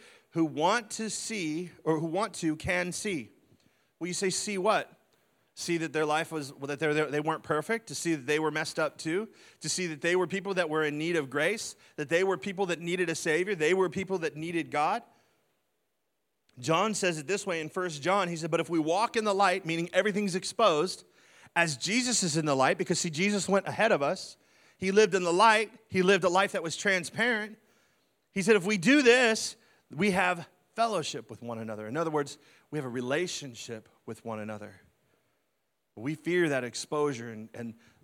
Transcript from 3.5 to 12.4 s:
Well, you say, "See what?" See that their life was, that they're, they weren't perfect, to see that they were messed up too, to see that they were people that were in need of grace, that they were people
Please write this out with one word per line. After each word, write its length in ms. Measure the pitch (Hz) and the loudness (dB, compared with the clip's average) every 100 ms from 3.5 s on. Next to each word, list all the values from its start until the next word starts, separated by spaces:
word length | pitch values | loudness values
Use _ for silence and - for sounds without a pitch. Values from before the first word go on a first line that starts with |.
| _ _ _ _ - | _ _ _ _ -10
Well, 100 | 170 | -6
you 60 | |
say, 160 | 175 196 | -2 -2
"See 280 | - - 196 | -2 -4 -2
what?" 340 | 196 156 - _ _ _ _ _ _ - | 2 0 -2 _ _ _ _ _ _ -8
See 220 | - 170 | -2 -2
that 140 | 160 | -2
their 140 | 151 156 | 0 0
life 260 | 151 165 | 0 -2
was, 200 | 160 139 135 | -6 -8 -8
that 160 | 139 143 | -8 -2
they're, 160 | 156 | 0
they 260 | 151 151 147 | 2 0 0
weren't 220 | 151 156 | -2 -2
perfect, 460 | - 156 156 226 - | -2 -2 0 -4 -6
to 60 | |
see 200 | 139 170 | -6 -2
that 120 | 156 127 | -2 0
they 120 | 151 | 0
were 120 | 156 | 0
messed 280 | 151 156 - | -2 -4 -2
up 180 | 151 - | -4 -4
too, 320 | 160 175 226 - - - | -4 -4 -4 -12 -20 -10
to 80 | 156 | -6
see 200 | - 180 | -4 -4
that 120 | 151 | -2
they 160 | 165 180 | 0 2
were 100 | 180 | 0
people 280 | 196 190 | -2 -4
that 160 | 185 165 | -2 0
were 140 | 156 | 0
in 120 | 151 147 | 0 -2
need 200 | 165 165 | -2 -2
of 120 | 135 | -2
grace, 480 | 143 160 220 - - - - | 0 0 -2 -8 -14 -14 -10
that 120 | 147 | 0
they 160 | 165 | 2
were 140 | 190 | 2
people 280 | 190 | 0